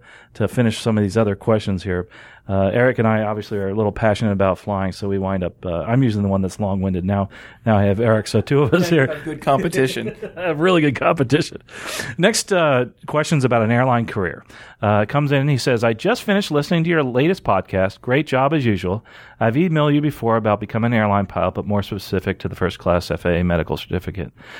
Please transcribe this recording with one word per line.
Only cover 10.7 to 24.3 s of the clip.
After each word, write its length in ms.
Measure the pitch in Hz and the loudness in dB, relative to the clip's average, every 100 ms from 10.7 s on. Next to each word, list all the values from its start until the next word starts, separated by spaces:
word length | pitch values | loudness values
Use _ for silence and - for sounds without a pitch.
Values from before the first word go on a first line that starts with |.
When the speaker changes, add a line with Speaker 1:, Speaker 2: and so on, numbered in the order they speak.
| 180 | 4
Speaker 1:
good 140 | 147 123 | 2 0
competition. 680 | 170 165 123 151 - - - - - - - - | -6 -4 0 0 -2 -10 -18 -16 -12 -10 -10 0
Next, 360 | 185 226 - | 0 0 -2
uh, 320 | 185 156 127 123 _ - | 2 4 2 0 _ -4
question's 360 | - 156 151 123 | -2 0 0 2
about 180 | 120 | 2
an 80 | 110 | 2
airline 340 | 120 131 120 113 | 2 2 2 0
career. 400 | 110 90 69 - - - - | -4 -4 -6 -18 -20 -20 -4
Uh, 240 | 104 104 107 | 0 2 2
comes 260 | 143 143 | 0 2
in 100 | 139 | 2
and 80 | 143 | 2
he 80 | 131 | 0
says, 260 | - 120 | 2 2
"I 100 | 117 | 2
just 300 | 113 185 247 | 0 0 -2
finished 280 | - 196 196 | 0 0 2
listening 320 | 147 143 170 165 | -2 0 0 2
to 40 | |
your 140 | 165 | 0
latest 400 | 131 120 151 190 | 0 2 2 0
podcast. 580 | - 95 - 95 95 - | 0 0 0 0 -2 -4
Great 240 | - 135 151 | -2 -2 0
job 280 | 127 139 | 0 2
as 120 | 160 120 | 2 2
usual. 380 | 95 92 104 - - - - | 0 -2 -4 -8 -20 -20 -2
I've 160 | 113 127 | 0 2
emailed 380 | 185 156 147 | 2 2 2
you 80 | 147 | 2
before 360 | 147 - 113 113 | 0 -2 0 2
about 220 | 110 104 | 2 0
becoming 340 | 107 113 117 | 0 -2 2
an 60 | 117 | 2
airline 260 | 107 101 98 | 2 2 0
pilot, 300 | 90 87 101 | -2 -2 -2
but 100 | 95 | -2
more 180 | 104 | -2
specific 560 | 98 98 - 98 - 90 | -2 -8 -4 -4 -2 -4
to 80 | 90 | -6
the 80 | 90 | -2
first 240 | 92 - | -4 -2
class 320 | 92 87 - | 0 0 0
F 140 | 82 90 | -4 0
A 140 | 85 | 2
A 40 | |
medical 340 | 87 85 78 73 | 2 0 0 -6
certificate. 540 | - 90 90 87 - | -4 -6 -6 -10 -10